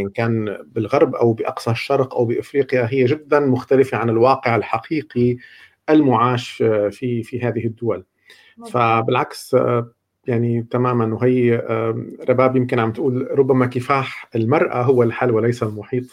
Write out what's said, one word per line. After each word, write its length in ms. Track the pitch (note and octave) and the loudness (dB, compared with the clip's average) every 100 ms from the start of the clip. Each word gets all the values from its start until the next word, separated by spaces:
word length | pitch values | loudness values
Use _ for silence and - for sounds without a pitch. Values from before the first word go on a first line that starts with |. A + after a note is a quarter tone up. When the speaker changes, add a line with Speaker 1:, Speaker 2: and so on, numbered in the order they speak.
Speaker 1:
إن 80 | G2 | -2
كان 480 | A2 A#2 A2+ G#2+ F#2 - | -2 -2 -2 -4 -8 -8
بالغرب 500 | A#2 G#2 C#3 D3+ - | -6 -2 2 2 2
أو 180 | A#2 | 0
بأقصى 380 | A2+ - - - | 0 -4 -6 -4
الشرق 440 | A#2 - C#3 B2+ - | -4 -2 0 0 0
أو 100 | A#2+ | -2
بإفريقيا، 600 | A#2+ - C#3+ C3+ C3 A#2 | -2 -2 -2 0 0 0
هي 140 | C3+ A#2+ | 2 2
جدًا 340 | D3+ - D3 | 0 0 2
مختلفة 580 | C#3+ B2 - C3 C3+ A2+ | 2 0 2 2 2 0
عن 120 | A#2 | 0
الواقع 460 | A2+ B2+ C3 B2 A2+ | 4 4 4 2 0
الحقيقي 800 | - A#2 - D#3 - B2 B2 B2 - - - _ - | 0 -6 -4 -6 -6 0 0 0 -8 -20 -20 _ 2
المعاش، 720 | D#3 C#3 A2+ A#2+ B2 - - | 4 4 4 2 0 -4 -2
آه، 280 | A#2 G#2+ G2+ | 0 2 0
في، 340 | G2+ B2+ A#2+ | -2 -6 -4
في 180 | - A#2+ | -6 -4
هذه 240 | A#2+ A#2 A#2 | -4 -2 -4
الدول. 400 | A2 A#2 F#2 - _ _ - _ _ | -6 -4 -4 -8 _ _ -20 _ _
Speaker 2:
مظبوط. 160 | A#2 | -6
Speaker 1:
فبالعكس، 840 | B2 A#2 A2+ B2 B2+ D3 - - B2+ | 0 2 2 2 0 -2 -8 -2 0
آه، 360 | B2 A#2+ A#2 _ _ _ - | 2 0 -4 _ _ _ -4
يعني 340 | A#2 A#2+ A#2 A#2 | -2 0 -2 -2
تمامًا. 420 | A#2+ B2+ B2 A2+ A2 | -2 0 0 0 0
وهي، 400 | B2 B2+ A#2+ A#2 | 0 2 2 0
آه، 500 | - A2+ A2+ A#2 - - - | -2 -4 -2 -4 -8 -10 -2
رباب 260 | B2+ B2+ B2+ | 2 4 2
يمكن 240 | B2 B2 | 0 0
عم 120 | A2+ | -2
تقول: 360 | A2+ C#3+ B2 B2+ | -2 -2 -2 -2
"ربما 340 | B2+ C3+ C3 B2 | 0 2 2 2
كفاح 640 | B2+ B2 C#3 B2 - - A#2 | -2 -2 -2 -2 -10 -8 -4
المرأة 460 | A2 D#3 F#3 B2 | 0 2 0 -2
هو 220 | B2 B2+ | 0 2
الحل 280 | A#2 - B2 | 2 0 0
وليس 320 | A2 A#2 A#2+ | 0 0 -2
المحيط." 400 | A2 G#2 G2+ B2+ B2+ | -4 -8 -6 -6 -6